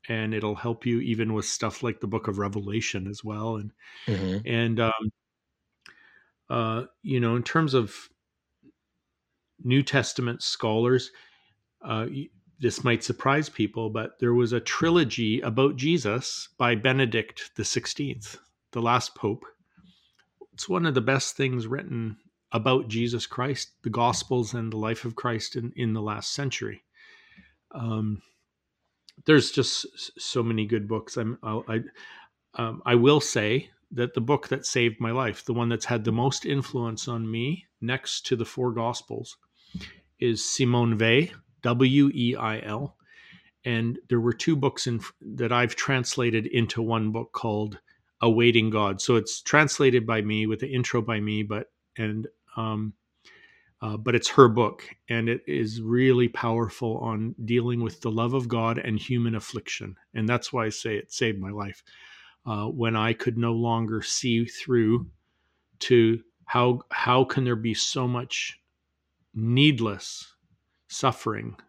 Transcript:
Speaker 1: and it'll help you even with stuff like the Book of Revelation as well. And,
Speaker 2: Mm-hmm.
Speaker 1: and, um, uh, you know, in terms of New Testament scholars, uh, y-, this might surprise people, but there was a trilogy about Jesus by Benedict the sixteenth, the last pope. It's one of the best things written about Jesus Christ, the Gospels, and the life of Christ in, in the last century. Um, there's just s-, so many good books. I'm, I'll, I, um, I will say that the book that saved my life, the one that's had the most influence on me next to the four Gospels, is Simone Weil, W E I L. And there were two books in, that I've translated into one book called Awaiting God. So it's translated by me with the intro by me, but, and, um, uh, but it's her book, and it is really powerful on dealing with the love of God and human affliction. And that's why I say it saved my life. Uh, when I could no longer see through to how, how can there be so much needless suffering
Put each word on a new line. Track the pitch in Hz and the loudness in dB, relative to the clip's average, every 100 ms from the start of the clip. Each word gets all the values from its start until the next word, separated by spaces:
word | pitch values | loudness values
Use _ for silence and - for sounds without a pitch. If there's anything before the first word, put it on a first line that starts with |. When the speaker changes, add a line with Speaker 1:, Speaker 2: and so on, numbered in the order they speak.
| - | -6
Speaker 1:
and | 113 107 | -4 -2
it'll | 110 104 | -2 -4
help | 104 127 113 123 | -4 -6 -4 0
you | 117 | 0
even | 117 110 110 | 0 -2 -2
with | 107 | -2
stuff | - - 113 - | -4 -4 -4 -4
like | 120 - | -6 -6
the | 110 | -6
Book | 107 110 | -4 -4
of | 98 | -4
Revelation | 101 104 101 104 - 101 95 | -4 -4 -4 -6 -4 -6 -8
as | 101 | -10
well. | 107 104 110 110 | -10 -8 -6 -6
And, | 104 _ - - - | -8 _ -20 -12 -6
Speaker 2:
Mm-hmm. | 98 92 98 120 | -4 -2 -4 -2
Speaker 1:
and, | 117 117 113 | 0 0 2
um, | 113 110 110 _ _ _ _ _ _ _ - _ _ _ _ _ _ | 0 0 -4 _ _ _ _ _ _ _ -20 _ _ _ _ _ _
uh, | 123 113 113 - _ | -2 -2 -4 -8 _
you | - 131 | -4 0
know, | 117 120 | 2 0
in | |
terms | 117 165 156 | 2 2 4
of | 131 107 - - _ _ _ _ _ - _ _ _ _ _ _ _ _ _ | 2 0 -8 -20 _ _ _ _ _ -20 _ _ _ _ _ _ _ _ _
New | 123 135 | 2 2
Testament | 135 139 - - 123 120 | 4 0 0 -4 -4 -4
scholars, | - - 113 110 120 127 - - - _ _ _ _ _ | -6 -2 0 2 4 2 0 -18 -20 _ _ _ _ _
uh, | - 110 117 | -6 -4 -4
y-, | 139 160 _ _ _ | -8 -12 _ _ _
this | 120 - | -4 0
might | 123 113 | 0 0
surprise | - 117 135 143 147 | -2 -2 0 0 -2
people, | - 104 - 110 | -2 -2 -2 -6
but | 110 110 _ | -6 -8 _
there | 120 | 2
was | 120 117 | 4 2
a | 117 | 0
trilogy | - - 165 170 131 - 110 113 | -2 0 4 4 4 0 0 0
about | - 110 139 135 | 0 2 2 2
Jesus | 143 170 107 113 - - - - | 2 2 2 -2 -4 -10 -14 0
by | 120 | 2
Benedict | 113 123 131 127 113 107 - - - | 4 2 4 2 0 -4 -12 -14 -6
the | |
sixteenth, | 104 120 - - 143 120 104 - _ _ _ | -4 -4 -4 -6 -6 -8 -12 -18 _ _ _
the | 123 | -4
last | 117 120 - | 2 2 0
pope. | - 107 117 - _ _ _ _ _ _ _ _ _ - | -6 -4 -4 -12 _ _ _ _ _ _ _ _ _ -20
It's | - - | -14 -4
one | 185 170 | 0 2
of | |
the | 127 | 2
best | 117 135 - - | 2 0 -2 -4
things | 135 123 110 | -2 -2 -4
written | 139 - 120 113 107 _ _ _ | -8 -6 -6 -6 -8 _ _ _
about | 113 117 127 120 | -2 2 2 2
Jesus | 113 120 117 - | -2 -2 -4 -6
Christ, | - 131 131 - _ | -6 -4 -6 -10 _
the | 117 | -4
Gospels, | 113 120 - - 127 107 | 0 0 0 -2 -2 -2
and | 120 113 | -4 -6
the | 107 | -4
life | 110 113 | -4 -4
of | 120 | -6
Christ | 113 123 113 - 127 | -6 -4 -4 -6 -8
in, | 117 - | -8 -4
in | 120 | -2
the | 110 | -2
last | 107 107 - | -4 -6 -8
century. | - 139 - 107 101 _ _ - - _ - _ _ _ | -6 -6 -6 -8 -12 _ _ -20 -20 _ -20 _ _ _
Um, | 147 117 110 107 101 _ _ _ _ _ _ _ _ - _ - | -8 -4 -2 -4 -6 _ _ _ _ _ _ _ _ -20 _ 6
there's | 151 - | 6 6
just | - 120 - - | -2 -2 -4 -8
s-, | - - - | -14 -16 -12
so | - 135 | -6 -2
many | 117 113 104 | -2 -2 0
good | 110 104 | -2 -2
books. | 110 - - | -6 -6 -6
I'm, | 113 120 | -6 -6
I'll, | 110 110 - | -6 -6 -4
I, | 110 - - - - - _ _ | -4 -4 -16 -20 -20 -20 _ _
um, | - 117 110 | -8 -6 -6
I | - 120 | 4 8
will | 127 147 | 8 6
say | - 123 104 127 - _ _ | 4 0 0 0 -4 _ _
that | 120 120 | -4 -2
the | - | -2
book | 117 143 - | 0 0 0
that | 135 - | -6 -2
saved | 127 117 110 | 0 0 0
my | 113 | -4
life, | 123 123 101 | -2 -2 -6
the | - | -6
one | 120 117 | -2 0
that's | 117 | -2
had | - 113 | -2 -2
the | 107 | 0
most | 113 135 - | 2 0 0
influence | - 139 127 127 117 107 - | -4 -4 -2 -6 -6 -6 -8
on | 117 110 | -6 -6
me | 113 127 180 _ _ | -4 -4 -6 _ _
next | 113 131 - - - | -6 -4 -6 -8 -4
to | 117 | -4
the | |
four | 117 - 123 | -2 -4 -4
Gospels, | 117 117 120 - 113 120 - _ _ _ - - - _ _ | -2 -4 -6 -10 -12 -12 -18 _ _ _ -14 -14 -20 _ _
is | 123 110 | -2 0
Simone | - - 127 120 117 107 | -4 0 2 4 2 2
Weil, | 113 123 175 - _ _ | 6 4 4 -6 _ _
W | 120 120 131 139 143 | -2 4 6 6 4
E | 135 120 | 4 -2
I | - 110 110 | 0 -4 -6
L. | 107 107 143 _ _ - - - _ _ | -6 -6 -8 _ _ -20 -20 -20 _ _
And | 127 117 117 123 _ | -2 0 0 -4 _
there | 120 | 2
were | 120 | 2
two | 117 - 151 | 0 0 2
books | 135 - - | 2 0 -4
in, | 117 - _ | -4 -6 _
that | - 127 117 | -14 -4 0
I've | 123 120 - | 2 2 0
translated | - 135 120 - 120 113 113 | 0 0 0 0 2 0 0
into | - 113 117 | 0 0 -2
one | 113 113 110 | 0 0 0
book | 113 117 | -4 -6
called | - 117 107 107 98 _ _ _ _ | -6 -2 -2 -4 -8 _ _ _ _
Awaiting | 117 113 120 117 110 | 4 6 6 6 4
God. | 107 101 95 | 2 0 -2
So | - 117 | 2 2
it's | 110 - | 2 -8
translated | - 147 151 - 139 123 113 | 2 4 4 4 4 4 2
by | 110 | 0
me | 107 107 110 | 0 0 0
with | 110 | -2
the | 135 | -2
intro | 127 123 123 | -2 0 0
by | 110 107 | 0 -2
me, | 104 107 | -2 -2
but, | 104 107 - _ _ - | -2 -6 -8 _ _ -6
and, | 110 107 110 _ _ - | -4 -4 -8 _ _ -6
um, | 113 107 107 - _ _ - - - _ _ _ | -4 -4 -6 -10 _ _ -20 -20 -20 _ _ _
uh, | 110 107 | -8 -4
but | 113 | 0
it's | 123 - | 0 4
her | - 123 | 8 10
book, | 113 110 - - - - | 8 0 -2 -20 -20 -4
and | 117 113 | -2 0
it | 120 - | -2 -2
is | 143 110 117 | -2 -2 -4
really | 110 123 131 123 120 | 0 4 6 6 4
powerful | - 120 117 110 - 117 113 | 0 0 0 -2 -4 -6 -4
on | 117 110 113 - | -4 -4 -6 -6
dealing | 113 120 120 120 | 0 0 2 -2
with | 113 - | -4 -4
the | 117 | -4
love | 110 120 | 0 0
of | 135 120 | 0 -2
God | 117 113 117 | 0 0 -2
and | - 107 | -2 -4
human | - 123 117 | -2 0 0
affliction. | 110 - 113 - - 104 92 _ | -2 -8 -12 -10 -10 -10 -16 _
And | 113 110 | -4 0
that's | 120 - | 0 -2
why | 127 110 | -2 -2
I | |
say | - 113 104 | -4 -4 -6
it | - | -6
saved | - 117 104 | -2 -2 0
my | 95 | -6
life. | 104 101 - _ - - - - _ | -8 -10 -12 _ -20 -20 -20 -20 _
Uh, | 123 107 107 | -8 -6 -4
when | 143 113 110 | -2 0 2
I | 113 | 2
could | 113 - 113 | 0 -2 0
no | 117 | 0
longer | 113 117 117 110 110 | 0 0 0 0 -4
see | - - 127 113 | -4 -4 0 2
through | 117 - - 123 110 120 - _ _ _ _ _ _ _ | 0 -6 0 4 4 2 0 _ _ _ _ _ _ _
to | - 123 113 113 - _ | 6 8 8 4 -4 _
how, | - 123 123 123 - | -2 2 4 2 -2
how | - - 127 | -2 2 4
can | 127 - | 4 2
there | 127 117 | 0 0
be | 117 | -2
so | 107 - 135 123 | -2 -2 -2 -2
much | 123 123 - - - _ _ _ _ _ _ _ | -2 -4 -6 -8 -12 _ _ _ _ _ _ _
needless | 110 113 123 151 127 110 95 - - - _ _ _ _ _ _ | -4 2 6 6 6 -2 -4 -10 -16 -18 _ _ _ _ _ _
suffering | - 131 - 117 107 113 104 | 0 0 0 -6 -6 -8 -14